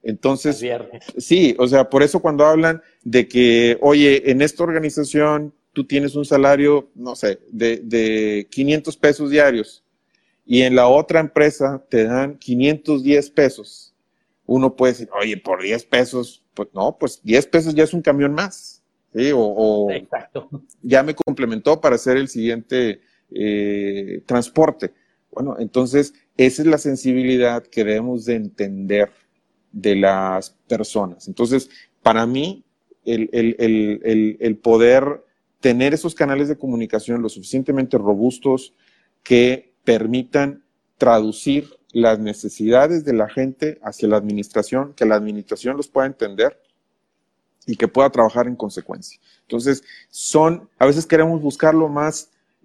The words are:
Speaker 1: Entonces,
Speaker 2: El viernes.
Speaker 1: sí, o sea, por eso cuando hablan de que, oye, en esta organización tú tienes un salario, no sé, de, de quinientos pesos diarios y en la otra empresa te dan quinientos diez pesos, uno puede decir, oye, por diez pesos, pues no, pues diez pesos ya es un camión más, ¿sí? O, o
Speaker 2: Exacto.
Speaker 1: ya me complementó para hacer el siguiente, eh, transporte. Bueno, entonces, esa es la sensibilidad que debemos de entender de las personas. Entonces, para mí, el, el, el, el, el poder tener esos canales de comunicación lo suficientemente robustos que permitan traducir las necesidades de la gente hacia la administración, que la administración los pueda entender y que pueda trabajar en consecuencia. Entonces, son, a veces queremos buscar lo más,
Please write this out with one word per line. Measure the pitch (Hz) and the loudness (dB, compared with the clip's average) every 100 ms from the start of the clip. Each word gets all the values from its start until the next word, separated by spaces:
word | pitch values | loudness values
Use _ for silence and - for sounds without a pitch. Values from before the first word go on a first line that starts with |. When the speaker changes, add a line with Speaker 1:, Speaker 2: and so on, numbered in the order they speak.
Speaker 1:
Entonces, | - 107 131 135 151 143 | -10 -4 -2 -2 -4 -4
Speaker 2:
El | 123 | -6
viernes. | 123 117 117 - - | -8 -10 -18 -14 -14
Speaker 1:
sí, | - 175 160 117 | 0 4 4 2
o | 127 | 2
sea, | 135 131 | 4 4
por | 135 | 2
eso | 143 - | 0 0
cuando | 165 147 151 | -2 2 4
hablan | 160 165 165 _ _ | 4 0 -2 _ _
de | - 120 120 | 0 0 2
que, | 123 123 117 117 117 | 2 4 4 2 2
oye, | 143 147 143 139 139 | 4 6 4 4 2
en | 131 | 0
esta | 147 - | 0 -2
organización | 170 165 156 151 143 151 151 151 147 _ _ | -4 -2 -4 -6 -4 0 0 0 -6 _ _
tú | - 131 | -8 -4
tienes | 139 143 143 | -2 -2 -6
un | 139 | 0
salario, | 143 139 143 147 147 139 | 2 4 4 4 2 -2
no | - 123 120 | -16 -14 -4
sé, | 107 95 _ | -4 -4 _
de, | 110 117 113 | -2 -2 -2
de | 117 117 110 110 107 104 101 | -2 -2 0 0 -2 -4 -6
quinientos | - 139 151 151 - | -4 0 0 -4 0
pesos | 147 143 147 | 0 2 0
diarios | 147 143 117 107 - _ _ _ _ _ _ _ | 2 2 2 -6 -12 _ _ _ _ _ _ _
y | 123 | 2
en | 127 127 | 4 4
la | 123 | 6
otra | 139 151 160 | 4 4 0
empresa | 151 - 147 147 135 139 _ | 0 2 2 2 -4 -4 _
te | 123 | 0
dan | 110 127 139 143 | 0 0 -4 -8
quinientos | - 123 135 151 151 147 | -4 0 0 0 -2 -2
diez | 131 143 139 | 2 2 2
pesos, | - 139 - - - - _ _ _ _ _ - | 2 0 0 -20 -20 -20 _ _ _ _ _ -2
uno | 127 131 131 | 0 0 2
puede | 127 | 0
decir, | 117 113 101 | 0 -8 -6
oye, | 107 101 | -6 -6
por | - 92 | -6 -4
diez | 95 113 | -4 -6
pesos, | - 127 123 131 120 - _ | -2 -2 -2 -6 -10 -16 _
pues | - 101 | -14 -12
no, | 95 110 - | -4 -6 -4
pues | 143 - | -8 -8
diez | 107 120 143 | 2 2 4
pesos | 165 160 | 0 0
ya | 151 | 0
es | 156 175 | 0 0
un | |
camión | 151 143 143 | 0 0 0
más, | 147 190 - - - _ _ _ | -2 -6 -10 -20 -20 _ _ _
¿sí? | 110 135 | -4 -2
O, | 139 | 0
o | 107 104 110 104 101 | 0 0 0 0 -2
Speaker 2:
Exacto. | 95 - - - 131 - 143 _ _ | -4 -8 -12 -10 -16 -14 -18 _ _
Speaker 1:
ya | 123 131 | 0 2
me | 151 151 | 2 -4
complementó | - 135 120 110 147 156 | -6 -4 -6 -4 -2 0
para | 156 120 | 2 0
hacer | - 127 | 0 -2
el | 139 | -2
siguiente, | 123 113 117 113 127 117 101 _ _ _ | -4 -4 -6 -4 -2 -2 -4 _ _ _
eh, | - 104 104 101 101 101 98 98 90 - | -6 -4 -2 -2 -4 -6 -8 -10 -12 -4
transporte. | 120 120 - 160 - 95 _ _ _ _ | -4 -2 2 2 0 -10 _ _ _ _
Bueno, | - 139 - | -10 -10 -8
entonces, | 110 127 127 139 143 _ _ - | -4 -2 0 0 0 _ _ 2
esa | 127 131 | 2 4
es | 156 | 2
la | 151 | 2
sensibilidad | 147 135 131 127 127 127 120 120 | 0 -4 -2 0 0 2 0 -2
que | - - | -8 -4
debemos | 104 107 120 123 110 | -2 -2 -4 -6 -4
de | 117 | -6
entender | 104 _ 101 98 98 101 101 _ _ _ _ _ _ | -6 _ -8 -8 -4 0 0 _ _ _ _ _ _
de | 104 101 98 | -6 -2 2
las | 98 95 95 92 - _ _ | 2 2 -2 -4 -8 _ _
personas. | 113 107 110 98 87 - | -6 -4 -6 -6 -10 -18
Entonces, | 92 117 131 131 - _ _ | -4 -2 -2 -4 -20 _ _
para | - 110 117 | 0 0 0
mí, | 127 156 196 _ _ _ _ | -2 -6 -10 _ _ _ _
el, | - 117 110 | -6 -4 -2
el, | 120 113 113 | 0 -2 0
el, | 117 110 107 107 113 | 0 0 0 -2 0
el, | 110 107 107 | 0 0 -2
el | 113 107 | -4 -2
poder | 117 113 117 131 139 143 _ _ _ _ | 2 6 6 6 4 -6 _ _ _ _
tener | 131 120 135 | 0 2 2
esos | 151 170 - | 0 -4 -2
canales | 143 139 143 | -2 0 -2
de | 143 | -4
comunicación | 135 120 110 113 - 120 | -6 -6 -4 -6 -4 -6
lo | 113 | -6
suficientemente | 104 95 135 135 135 131 127 | -10 -8 -6 -4 -4 0 -2
robustos | 101 101 120 127 143 131 - _ _ _ _ _ | 0 0 0 -2 -2 -2 -4 _ _ _ _ _
que | - 123 123 131 _ _ | 2 4 4 0 _ _
permitan | - 113 110 123 123 147 143 143 _ _ _ _ | 0 0 0 -4 -2 -2 -2 -6 _ _ _ _
traducir | 127 113 110 104 - 143 143 _ _ | 2 2 0 -6 -4 -4 -4 _ _
las | 117 117 110 | 0 2 2
necesidades | 107 104 107 - 107 123 147 170 147 | -4 -8 -12 -6 2 4 4 0 -2
de | |
la | 117 107 | -2 -2
gente | - 131 131 151 151 | -2 -6 -4 -8 -8
hacia | 107 - - | -14 -4 0
la | 107 | 0
administración, | 104 104 101 110 104 127 143 | -2 -6 -4 -6 -4 -4 -6
que | 143 110 | -2 0
la | 107 | 0
administración | 107 104 98 104 117 139 | -2 -10 -10 -8 -8 -8
los | 147 | -6
pueda | 139 135 | -4 -4
entender | 135 110 98 117 - _ _ _ _ _ _ _ _ _ _ - | -4 -8 -2 -2 -2 _ _ _ _ _ _ _ _ _ _ -12
y | 113 | -6
que | 113 | -4
pueda | 127 135 | 2 2
trabajar | 127 110 120 123 | 2 0 2 -4
en | 123 | -4
consecuencia. | 107 - - - - _ _ _ | -10 -12 -14 -16 -16 _ _ _
Entonces, | _ 120 127 135 _ - _ | _ -6 -2 -4 _ -20 _
son, | - - 156 156 175 - _ | -14 -2 2 2 -2 -12 _
a | 131 | 2
veces | 147 160 | 2 2
queremos | 165 160 165 | 2 2 0
buscar | 147 135 156 | -4 0 2
lo | 160 160 | 2 0
más, | 143 151 156 - _ _ _ | -2 -4 -6 -16 _ _ _